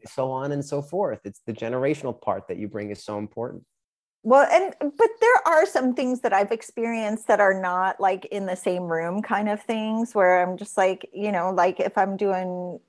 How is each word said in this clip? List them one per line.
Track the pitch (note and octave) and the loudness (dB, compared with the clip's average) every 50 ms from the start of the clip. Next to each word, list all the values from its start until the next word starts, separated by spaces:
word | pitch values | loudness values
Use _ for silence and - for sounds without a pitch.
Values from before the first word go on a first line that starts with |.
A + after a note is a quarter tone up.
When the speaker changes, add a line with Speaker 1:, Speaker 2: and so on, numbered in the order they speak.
| - | -14
Speaker 1:
so | - - - C3 C3 | -10 -6 -4 -4 -4
on | C3 C3 C3+ C#3+ | -4 -4 -4 -4
and | D3 C#3+ C#3 | -4 -6 -6
so | C#3+ D3 C#3+ | -6 -6 -6
forth. | C#3+ D3 E3+ F#3+ G#3 D3+ A2+ - - | -6 -6 -4 -4 -4 -4 -4 -8 -10
It's | G2+ G#2 - _ | -14 -16 -12 _
the | - A2 | -10 -8
generational | - A2+ A2+ B2 B2+ C3 C#3+ D3+ C#3+ C#3 B2+ A2+ - | -8 -6 -6 -4 -2 0 -2 -2 -2 -4 -8 -8 -6
part | - G#2+ F#2+ F#2+ - | -4 -4 -4 -4 -6
that | - F2+ | -8 -8
you | F2 G#2+ | -8 -8
bring | G2+ - G#2 G#2 G#2 | -8 -8 -8 -8 -8
is | G#2 - - | -10 -10 -10
so | - G#2 G#2 | -10 -8 -8
important. | G#2+ G#2 _ A2+ A#2 B2 F#2+ F2+ - _ _ _ _ _ _ _ _ _ _ _ - | -8 -8 _ -8 -10 -8 -10 -14 -18 _ _ _ _ _ _ _ _ _ _ _ 2
Speaker 2:
Well, | A3 B3+ C#4 C#4+ - | 4 6 6 6 6
and, | - F4+ F#4+ F#4 - - | 4 4 2 0 -2 -4
but | D4+ C#4+ - - A4+ A4 A4+ - | -6 -4 2 2 2 2 4 4
there | A4+ A#4 B4 - - | 4 6 6 6 4
are | E4 E4+ D#4 E4 | 4 4 4 4
some | - - B3+ B3+ B3+ B3 | 4 2 0 0 0 0
things | C#4+ C4+ B3 B3+ B3 | 0 -2 -2 -2 -2
that | - A3+ G3+ | 0 2 2
I've | G3 G3+ G3 | 2 2 0
experienced | A3+ A3+ - - - A#3+ A3+ A#3 A#3 A3+ A3 G#3 G#3+ A3 - | -2 -4 -6 -8 -8 -6 -4 -2 -2 -2 -2 -4 -4 -2 2
that | - G#3+ G3 | 2 4 6
are | G3+ F#3+ F#3+ F#3+ | 6 4 4 2
not, | F#3 F3+ F3+ F#3 F#3 F#3+ - - | 0 -2 0 0 0 -2 0 0
like, | G3 F#3+ G3 F#3+ - | 0 0 0 -2 -4
in | - G3 G3+ G3 | -8 -6 -6 -4
the | F#3 F3+ | -4 -6
same | F#3 - G3+ F3+ F3+ F3+ | -4 -2 -2 -2 -2 -2
room | E3+ E3 E3 E3 E3+ F#3 G#3 | -2 -2 -2 -2 -2 -4 -4
kind | G#3 - A3+ G3+ G#3 G#3 | -4 -2 -2 -2 -2 -2
of | G#3 G#3+ | -4 -4
things, | - - A3+ A3 A3 A3 A3 A3 A#3 - - | -4 -6 -6 -4 -4 -4 -2 -4 -4 -2 2
where | G#3 F#3 F3+ F3+ F3+ | 4 4 6 6 4
I'm | F3+ F3+ F#3 | 2 0 -2
just | F3+ G#3 - - | -6 -12 -6 -2
like, | G#3 F#3+ F#3 F#3 F#3 - - - | 0 2 2 0 -2 -8 -14 -10
you | F#3+ G#3 G#3+ | -6 -4 -2
know, | G3+ F3 E3+ F#3 | -2 -2 -2 0
like, | F#3+ F3+ F3 F#3 F3+ - | 0 2 2 2 0 0
if | F#3 G3+ - | -4 -2 0
I'm | G#3 F#3+ G3 G3 | 0 0 0 0
doing | F#3+ G#3 G3 F#3+ F#3 F#3 F3+ F3+ F3+ F3+ F3+ F3 - - | -2 0 0 0 -2 -4 -4 -6 -8 -8 -10 -10 -14 -12